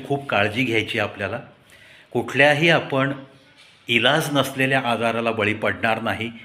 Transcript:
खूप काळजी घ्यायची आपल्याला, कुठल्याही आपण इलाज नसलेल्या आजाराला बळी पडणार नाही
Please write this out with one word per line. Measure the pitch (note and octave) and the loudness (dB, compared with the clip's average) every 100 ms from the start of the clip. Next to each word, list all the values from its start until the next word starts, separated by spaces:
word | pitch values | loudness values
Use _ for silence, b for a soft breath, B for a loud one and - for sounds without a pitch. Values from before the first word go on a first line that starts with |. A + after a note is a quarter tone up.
| - | -4
खूप | C#3 - | -6 -2
काळजी | G#2 G#2 G#2+ | 0 0 0
घ्यायची | B2+ A2+ G#2+ A2+ | 0 0 -2 -2
आपल्याला, | G2+ - F#2+ A#2+ - - _ B B B B | -4 -4 -6 -8 -12 -20 _ B B B B
कुठल्याही | B2 A2+ B2+ C#3+ D3 E3+ | -4 -2 4 4 6 4
आपण | D3+ - C3+ C#3 C#3 - B B B B B - | 2 2 0 0 -4 -12 B B B B B -2
इलाज | A#2 A#2+ D3+ D3 | 2 4 2 2
नसलेल्या | C#3+ B2+ C3 C3 C3+ A#2+ | 0 0 0 0 0 0
आजाराला | A2 A#2 A2+ A#2 | 0 0 0 -2
बळी | A2 G#2 | 0 0
पडणार | G#2 G#2+ F#2 A2+ A2 | 0 -2 0 0 0
नाही | A2 G2 A#2 A#2 | -2 -4 -6 -10